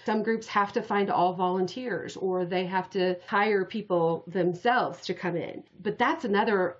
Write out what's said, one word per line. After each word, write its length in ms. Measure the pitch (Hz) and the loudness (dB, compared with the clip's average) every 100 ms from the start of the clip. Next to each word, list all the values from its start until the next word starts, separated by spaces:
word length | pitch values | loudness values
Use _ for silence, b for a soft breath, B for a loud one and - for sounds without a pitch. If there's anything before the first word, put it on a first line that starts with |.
some 200 | - 220 | -2 -2
groups 240 | 214 226 - | 0 -2 0
have 240 | 208 202 | 0 2
to 100 | 233 | 0
find 280 | 214 202 202 | -2 0 2
all 220 | - 180 | 2 2
volunteers, 840 | 180 185 190 180 - 247 175 - - | 2 0 2 -2 -4 -4 -4 -6 -6
or 280 | 190 185 | -2 -2
they 220 | 175 180 180 | 0 -2 0
have 240 | 190 185 | -2 -2
to 260 | 196 180 180 - | 0 0 0 -2
hire 360 | 208 214 202 | 0 4 2
people 600 | 185 220 202 175 165 165 - | 0 -4 -2 2 2 0 -2
themselves 800 | 180 175 170 240 247 156 165 - | 0 0 2 2 2 0 -4 -6
to 80 | |
come 220 | 180 180 156 | -4 -4 -4
in. 260 | - - - - | -6 -10 -16 -8
But 160 | 214 - | -6 0
that's 280 | 240 330 | 0 0
another 520 | 233 202 233 202 180 - | 0 2 2 2 0 0